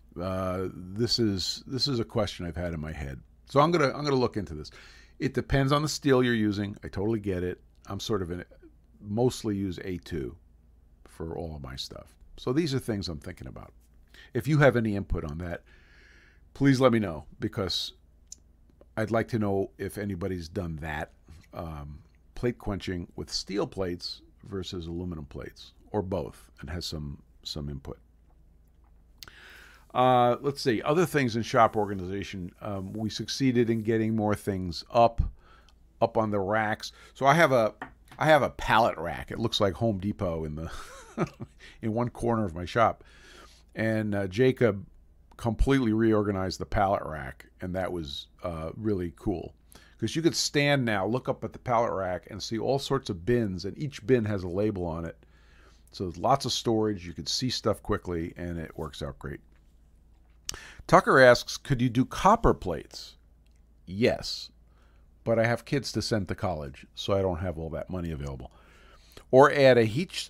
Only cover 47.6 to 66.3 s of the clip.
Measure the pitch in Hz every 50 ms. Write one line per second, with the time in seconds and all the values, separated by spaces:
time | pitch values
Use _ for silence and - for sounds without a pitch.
47.6 | 92 90 90 92 90 90 90 85 78 71 71 - - - _ - - 90 82 80
48.6 | 80 80 - - 104 107 101 90 87 85 - - - 107 90 - - - - _
49.6 | _ - - - - - - - 113 107 - 160 160 165 - - - - - 147
50.6 | 143 147 143 135 120 113 104 98 95 107 120 127 - - 127 - 117 - - -
51.6 | - 127 117 113 117 - 85 95 95 90 90 85 - - - 92 - - 117 107
52.6 | 107 117 135 139 - - 135 113 - - 101 82 85 120 123 120 113 98 92 85
53.6 | 87 98 - - 147 135 - - 101 104 127 120 107 107 104 92 90 87 87 98
54.6 | 107 110 101 92 87 82 80 85 82 80 - _ - - _ _ _ - - -
55.6 | - - - _ - - - - 98 87 85 87 90 113 139 139 - 117 - -
56.6 | - 131 113 110 107 107 104 87 87 85 80 85 76 - - - 127 123 - -
57.6 | - 110 98 - - - 104 - - 90 87 82 82 - - - 90 87 85 82
58.6 | 78 - - - 80 73 - - 78 69 - - - 71 - - _ - _ _
59.6 | _ _ _ _ _ _ _ - _ _ _ _ _ _ _ _ - - - -
60.6 | - - - - - - 160 190 - 226 170 135 127 123 120 - - - - -
61.6 | - - 135 117 123 123 107 127 127 - - - - 190 226 226 - 127 - -
62.6 | - 92 80 67 - - - - - - - - _ _ _ _ _ _ _ _
63.6 | _ _ _ _ _ 87 92 101 123 104 - - - - - - - - _ _
64.6 | _ _ _ _ _ _ _ - - - _ _ - 117 113 113 113 117 117 -
65.6 | - - 143 131 110 - - 110 - - 117 104 92 -